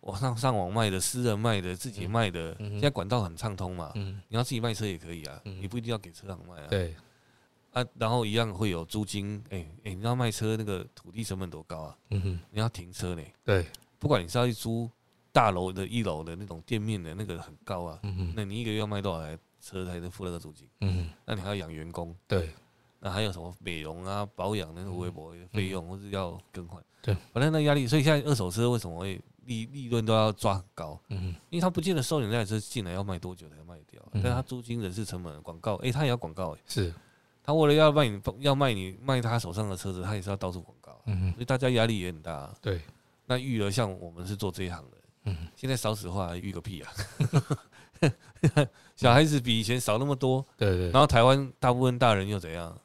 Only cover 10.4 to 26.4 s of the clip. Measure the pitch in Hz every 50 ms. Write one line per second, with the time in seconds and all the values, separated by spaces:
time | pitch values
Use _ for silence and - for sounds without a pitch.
10.4 | 113 110 110 110 110 104 98 90 90 - _ - - 92 87 110 113 98 98 92
11.4 | 95 90 80 80 78 _ 85 80 80 73 67 _ _ _ 104 98 90 98 90 85
12.4 | 82 _ - 107 110 113 - - 87 87 92 - - 90 90 82 76 - _ _
13.4 | _ - 104 95 85 80 - - _ _ _ _ - 147 147 104 87 85 - 120
14.4 | 120 123 113 - - 113 113 117 117 117 _ _ _ _ _ _ _ _ _ 139
15.4 | 120 107 95 90 90 92 92 98 95 90 107 120 110 98 80 78 80 82 82 87
16.4 | 104 95 85 82 - - 127 110 104 110 110 98 85 80 80 95 107 101 95 80
17.4 | 76 - 76 73 _ - 101 90 87 85 78 87 - 104 92 92 95 87 85 110
18.4 | 104 98 101 117 120 113 107 107 107 104 104 101 98 101 87 82 80 76 80 82
19.4 | _ _ _ _ - - - 95 92 90 90 87 85 87 90 - 98 90 87 85
20.4 | - 80 76 - - - _ _ 104 95 90 90 85 80 78 _ _ - 113 101
21.4 | 87 98 104 101 85 80 82 78 78 82 85 - 85 85 85 90 _ _ 107 95
22.4 | 85 80 78 - _ _ _ _ _ _ _ _ - 98 92 98 110 104 90 82
23.4 | 82 87 87 - - - 85 80 76 78 80 85 90 95 98 104 104 101 _ -
24.4 | 90 98 107 104 87 80 80 87 92 98 95 87 90 90 87 82 78 82 82 85
25.4 | 87 90 - 104 98 95 95 92 82 85 92 98 101 101 98 98 95 87 85 95